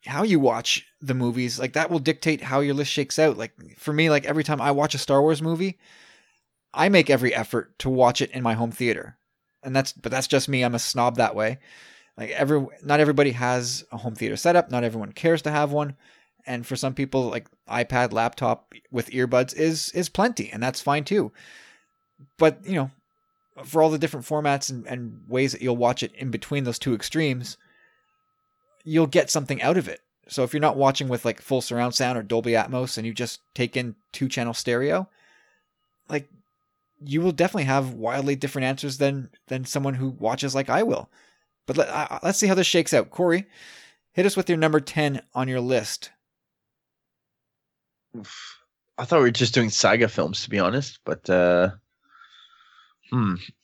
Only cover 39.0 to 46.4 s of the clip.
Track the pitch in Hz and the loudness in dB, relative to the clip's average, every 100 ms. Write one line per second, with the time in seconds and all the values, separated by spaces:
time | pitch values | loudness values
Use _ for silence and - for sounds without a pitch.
39 | 139 139 127 _ _ 131 127 143 139 127 | 0 0 -8 _ _ -8 -4 -4 -2 -2
40 | 131 127 107 127 139 135 135 120 - 120 | -4 -2 -4 -2 -2 -4 0 0 0 -2
41 | - _ _ _ _ _ - 135 - 151 | -6 _ _ _ _ _ -6 -2 0 -2
42 | 151 - 170 196 208 190 175 175 160 139 | -6 -4 -4 0 2 2 2 2 2 2
43 | - - 180 170 196 - - - - _ | 0 0 2 2 -2 -18 -20 -20 -20 _
44 | _ - 190 190 185 170 160 156 139 - | _ 0 0 0 0 2 4 2 0 -2
45 | 147 139 - 127 131 127 123 127 104 - | 0 -2 -6 -4 -2 -2 0 0 0 -10
46 | - _ _ _ | -12 _ _ _